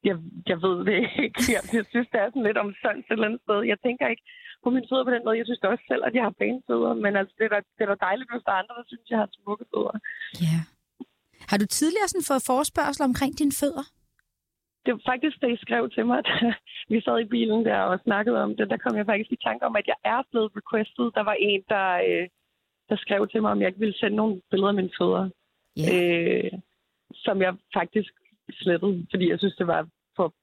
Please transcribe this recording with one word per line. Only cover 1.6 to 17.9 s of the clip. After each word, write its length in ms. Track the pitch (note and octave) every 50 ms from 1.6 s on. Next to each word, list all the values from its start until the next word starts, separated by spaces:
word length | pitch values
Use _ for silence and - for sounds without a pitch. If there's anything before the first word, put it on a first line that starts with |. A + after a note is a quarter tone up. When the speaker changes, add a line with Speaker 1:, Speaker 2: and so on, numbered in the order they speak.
| - F#3 -
Speaker 1:
jeg 80 | A#3 G#3+ -
synes, 160 | - A#3+ B3 -
det 80 | - A#3
er 80 | G3 A#3
sådan 180 | - C#4 A3+ G#3
lidt 80 | A3 A3+ G#3
omsonst 400 | G3+ F#3+ - - A#3+ G3+ - -
et 40 | - A3+
eller 120 | G#3+ A3 G#3+
andet 120 | A3+ B3 _
sted. 140 | - G#3 G3+ A#3 A#3 G#3
Jeg 60 | - -
tænker 220 | B3 A#3+ C4 C#4+
ikke 180 | B3 A#3 - _ - - - - - - _ _
på 60 | B3
mine 180 | B3 C4 A#3 -
fødder 140 | B3+ C4 C4
på 40 | B3+ B3
den 80 | A#3 A#3+
måde. 120 | A#3 A3
Jeg 80 | A3+ A#3
synes 120 | A3+ B3 -
da 80 | -
også 180 | F#3+ G#3+ A3 - -
selv, 120 | B3+ - -
at 60 | - A3+
jeg 60 | B3+ C4
har 80 | G3+ F3+ _
pæne 200 | G#3 G#3+ B3 B3+ - -
fødder, 240 | A#3 A#3 A#3 - A#3 A3+ G#3+
men 80 | G3+ G3+ G3
altså, 140 | G3 G3 _ _
det 60 | A3
er 80 | A3 G#3
da, 40 | G3+ G3+ _ _
det 60 | - A3+
er 40 | G3 G3+
da 20 | G3+ G3+
dejligt, 220 | F#3 G3 A#3+ C4 A#3
hvis 140 | A#3 B3 -
der 60 | - G3+
er 80 | F#3+ F#3+
andre, 120 | - A#3+ A#3+
der 60 | A#3+
synes, 200 | - A#3+ A#3 _ -
jeg 100 | A#3 A3 G#3
har 60 | G3+ -
smukke 280 | _ _ G3+ G#3 - A#3+ _ -
fødder. 220 | G#3+ G#3+ - - G#3+ - - - - - - - - E3+
Speaker 2:
Ja. 120 | D#3+ D#3+ E3 D#3+ - _ _ _ _ _ _ - _ _ _ _ _ _ _ - -
Har 60 | G#3 G3+
du 40 | G#3+ G3 - -
tidligere 300 | D4+ D#4+ F4 A4 G#4 F4+
sådan 180 | - F#4+ D4+ -
fået 120 | C#4+ C4 - -
forespørgsel 520 | B3+ C4 D4 - _ - D4 D4 - - D4 C4
omkring 220 | B3 - C#4 C4+ D4+ -
dine 140 | D#4 C#4+ C#4 -
fødder? 240 | C#4+ C#4+ E4+ C#4+ C#4+ - _ _ _ _ _ _ _ _ _ _ _ _ _ _ _ _ _ _ _
Speaker 1:
Det 60 | - A#3+
var 80 | - - -
faktisk, 240 | B3+ B3+ D4+ D#4 - -
da 60 | - B3 A#3+
I 20 | - -
skrev 180 | - A#3 A#3+ - A#3+ -
til 100 | - A3 A#3+
mig, 100 | B3 C4 -
<laughs> 40 | -
da 60 | - - A#3 A#3 A3 - _ - - - - _ A3
vi 40 | A3+
sad 160 | - - A#3 A#3
i 120 | A#3 G#3 A#3+
bilen 260 | A#3 A#3 A3 G#3+ A3+ A3+ A3
der 100 | G#3 G3+ F#3+ F#3+